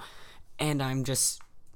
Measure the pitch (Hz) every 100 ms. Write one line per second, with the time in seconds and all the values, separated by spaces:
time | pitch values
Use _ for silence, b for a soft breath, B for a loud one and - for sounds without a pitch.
0 | B B B B B - 151 143 135 135
1 | 131 131 - - - - -